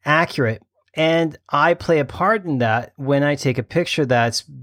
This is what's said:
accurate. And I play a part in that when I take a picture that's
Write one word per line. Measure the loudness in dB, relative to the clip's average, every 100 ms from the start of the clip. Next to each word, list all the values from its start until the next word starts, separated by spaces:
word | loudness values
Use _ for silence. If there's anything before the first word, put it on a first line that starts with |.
accurate. | 0 2 2 0 -2 -2 _ _ _ -2
And | 2 2 0 -4 -4
I | 2 2 2
play | 2 0
a | 0
part | -2 0 0
in | -2 -2
that | 0 0 -4 -8
when | 0 0
I | 2 0
take | -2 -2
a |
picture | -2 -2 -2 0 0
that's | 2 0 -2 -10 -18